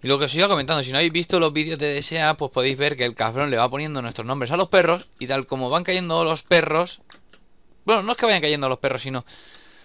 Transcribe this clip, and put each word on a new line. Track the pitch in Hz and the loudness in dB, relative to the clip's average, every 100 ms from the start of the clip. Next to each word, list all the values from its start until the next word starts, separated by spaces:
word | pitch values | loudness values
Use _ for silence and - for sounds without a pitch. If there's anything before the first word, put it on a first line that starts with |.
Y | 127 | 0
lo | 139 | 0
que | |
os | 143 | 0
iba | 147 202 | 0 2
comentando, | 170 135 160 | 2 0 -2
si | 127 | 0
no | 135 | 0
habéis | 165 | 0
visto | 165 170 180 | 0 0 2
los | 160 | 2
vídeos | 147 156 156 | 0 -4 -2
de | 147 | -2
D | 143 | -2
S | 143 160 | -4 0
A, | 156 156 | 0 0
pues | 139 | -2
podéis | 135 131 131 | 0 0 0
ver | 147 135 | -2 0
que | |
el | 123 | -2
cabrón | 110 110 123 143 | 0 -2 0 0
le | 120 | 2
va | 123 | 0
poniendo | 135 156 139 | -2 -6 -6
nuestros | 120 117 113 | -8 -10 -6
nombres | 139 120 | -6 -2
a | 170 | -2
los | 190 | 2
perros, | - 170 175 - _ | 4 4 0 -4 _
y | 127 | -4
tal | 135 127 | -4 -2
como | 135 127 | -4 -2
van | 160 | -2
cayendo | 180 185 180 165 | 0 -2 0 0
los | 165 160 | 0 -2
perros, | - 175 156 156 175 - _ - - - _ - - - | 2 2 4 0 -2 -8 _ -20 -20 -20 _ -20 -20 -10
bueno, | - 220 | 0 0
no | 202 | 0
es | - | 0
que | 233 | 2
vayan | 190 | 2
cayendo | 151 147 135 | 2 0 0
los | 127 | 0
perros, | 135 127 | -2 -4
sino | 131 131 - - - - - - | -6 -8 -8 -20 -20 -20 -20 -20